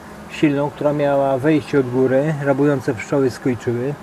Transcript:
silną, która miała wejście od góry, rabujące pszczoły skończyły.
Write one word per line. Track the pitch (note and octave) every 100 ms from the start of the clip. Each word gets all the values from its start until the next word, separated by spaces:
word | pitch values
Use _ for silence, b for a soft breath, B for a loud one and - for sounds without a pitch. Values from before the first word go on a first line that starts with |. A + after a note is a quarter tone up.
| - - -
silną, | - D#3 C#3 C#3+
która | - D3
miała | D3 C#3+ C#3 C#3 C3
wejście | D3 D3+ - C#3+
od | B2
góry, | B2+ C3 C3 D3+ D3
rabujące | C#3+ C3+ D3 C#3 C3
pszczoły | A2+ - D3 C3
skończyły. | - C#3 A#2 - A#2+ C3 D3